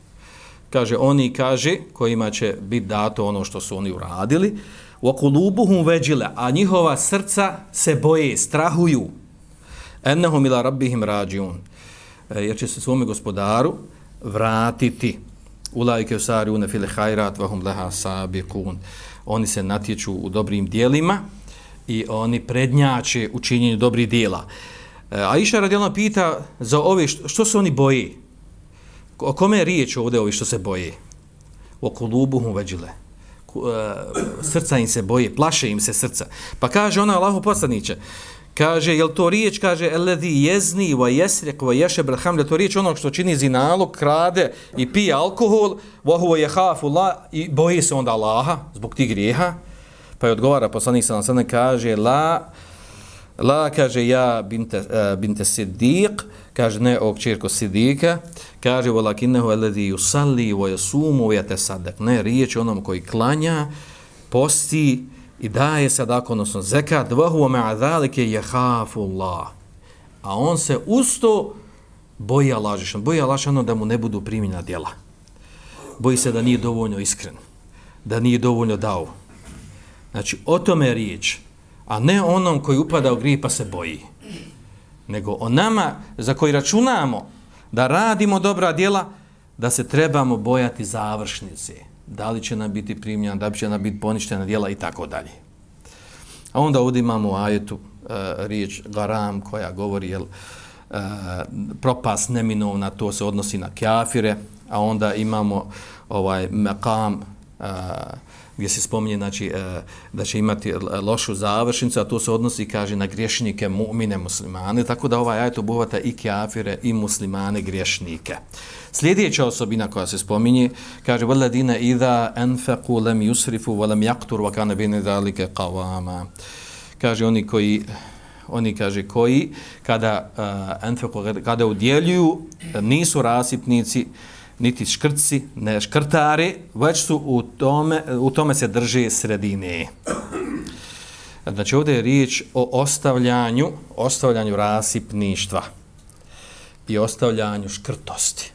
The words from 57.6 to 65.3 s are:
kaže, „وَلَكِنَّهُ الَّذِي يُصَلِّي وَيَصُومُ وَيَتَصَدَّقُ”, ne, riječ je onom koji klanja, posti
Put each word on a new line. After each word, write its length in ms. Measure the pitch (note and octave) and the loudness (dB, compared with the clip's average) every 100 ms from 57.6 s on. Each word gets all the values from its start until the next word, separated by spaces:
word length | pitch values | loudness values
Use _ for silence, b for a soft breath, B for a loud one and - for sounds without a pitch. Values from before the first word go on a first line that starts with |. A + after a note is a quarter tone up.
| G#2+ G2 B2 C#3 E3 E3+ - B B B | 0 2 2 4 2 0 -6 B B B
kaže, 300 | B2+ B2+ B2 | 0 2 2
„وَلَكِنَّهُ 540 | A2+ G#2+ G#2 B2 B2+ | 2 0 0 2 4
الَّذِي 480 | A#2 A2 A2 G2+ G2+ | 4 2 2 0 -2
يُصَلِّي 600 | F#2+ - D3 C#3+ B2 A2+ | 0 0 2 2 2 2
وَيَصُومُ 680 | G2 G2 F2+ - C#3 D#3 C#3 | 2 0 0 -2 0 2 2
وَيَتَصَدَّقُ”, 800 | A2 G#2 G2 F#2+ - F#2+ F2+ - | 4 2 0 -4 -4 -4 -8 -4
ne, 220 | A2 B2 | 0 2
riječ 340 | G2+ B2+ B2+ A#2 | 2 2 2 0
je 40 | |
onom 200 | A2+ G2+ | -2 -2
koji 160 | - F2+ | -4 -6
klanja, 640 | E2+ A2+ A#2+ D3+ D#3+ D#3+ D3 B B B B B B | -4 0 2 2 0 0 -4 B B B B B B
posti 760 | B2 D3 - - D#3 D3 B2 - B B | 0 2 2 0 2 2 2 -4 B B